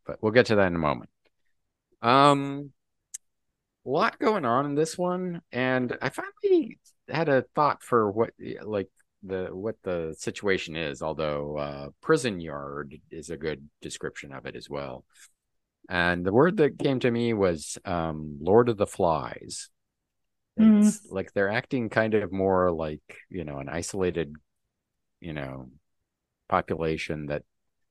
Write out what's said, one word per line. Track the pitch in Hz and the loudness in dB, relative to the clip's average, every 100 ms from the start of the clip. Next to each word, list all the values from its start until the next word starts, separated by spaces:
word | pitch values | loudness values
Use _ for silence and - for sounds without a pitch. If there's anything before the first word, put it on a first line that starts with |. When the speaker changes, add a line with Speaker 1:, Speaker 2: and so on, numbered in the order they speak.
| - | -14
Speaker 1:
but | - | -6
we'll | 110 | 2
get | 117 117 | 4 4
to | 107 | 4
that | 92 | 4
in | 85 | 2
a | |
moment. | 76 62 - _ _ _ _ _ _ _ _ _ | 0 -2 -6 _ _ _ _ _ _ _ _ _
Um, | 117 135 143 143 139 139 143 - _ _ _ - _ _ _ _ _ _ 127 | 6 8 8 6 0 -8 -10 -16 _ _ _ -18 _ _ _ _ _ _ -4
a | |
lot | 147 226 - | 0 0 0
going | 262 214 127 | 0 2 2
on | 123 147 | 2 2
in | 143 | 0
this | 160 - | -2 -2
one, | 180 180 185 170 - | -4 -2 -6 -8 -8
and | 120 127 127 123 - | -2 0 0 -2 -4
I | 131 | -4
finally | - 381 - 403 359 226 - _ _ - | -6 -10 -4 2 2 2 -8 _ _ -8
had | 139 160 | -2 2
a | 135 - - | 2 2 2
thought | 147 - | 2 0
for | - 120 104 | 0 2 2
what, | 104 117 - 104 - | 0 -2 -4 -12 -10
like, | 107 104 95 _ _ _ | -6 -6 -6 _ _ _
the, | 95 95 92 | -8 -6 -6
what | 92 107 110 | -8 -8 -8
the | 95 87 80 78 | -6 -4 -6 -8
situation | - - 101 90 - 80 | -10 -4 -2 -2 -2 -6
is, | 78 67 | -6 -6
although, | 80 73 78 73 73 73 | -6 -4 -2 -4 -4 -6
uh, | 71 71 71 - | -6 -8 -14 -8
prison | - 160 131 92 | 0 0 0 -6
yard | 80 71 71 71 73 76 _ | -8 -10 -10 -10 -12 -16 _
is | 80 80 | -16 -12
a | 80 | -8
good | 76 73 73 _ | -6 -8 -12 _
description | 78 - 71 - 71 | -14 -10 -10 -12 -16
of | 67 65 | -14 -14
it | 62 | -14
as | - | -12
well. | 71 69 64 - _ - _ _ _ _ _ - | -10 -10 -12 -18 _ -20 _ _ _ _ _ -6
And | 90 87 87 90 | 0 2 0 2
the | |
word | 110 170 208 | 4 4 4
that | 143 - | 0 2
came | 147 131 | -2 0
to | 123 | 0
me | 117 120 | 0 0
was, | 107 95 80 - - | 2 2 0 -6 -12
um, | - 87 82 78 78 71 | -6 -4 -2 -6 -8 -6
Lord | 80 110 120 | 4 6 6
of | 104 | 2
the | 101 | -4
Flies. | - 87 78 60 - - - - _ _ _ _ _ _ _ _ - | 0 0 2 -2 -10 -14 -14 -16 _ _ _ _ _ _ _ _ 4
Speaker 2:
Mm. | 220 208 214 | 6 8 6
Speaker 1:
It's | - - | 2 -4
like | 95 92 | -8 -4
they're | - 98 | 0 0
acting | 113 - 131 110 | 0 -2 -2 0
kind | 117 110 | 2 2
of | 107 98 | 2 0
more | 95 95 92 90 | 0 2 4 4
like, | 80 80 76 - - - | 2 -2 -6 -12 -20 -14
you | 92 | -10
know, | 76 69 | -8 -10
an | 69 | -8
isolated, | 82 - 101 92 85 76 76 _ _ _ _ _ _ _ _ | -8 -6 -2 -2 -2 -4 -8 _ _ _ _ _ _ _ _
you | 85 | -12
know, | 76 67 67 64 67 _ _ _ _ _ _ - | -8 -8 -10 -16 -20 _ _ _ _ _ _ -2
population | 92 - 85 80 80 - 78 73 | -2 0 -2 -2 -2 -4 -8 -6
that | 73 - _ _ _ _ | -8 -8 _ _ _ _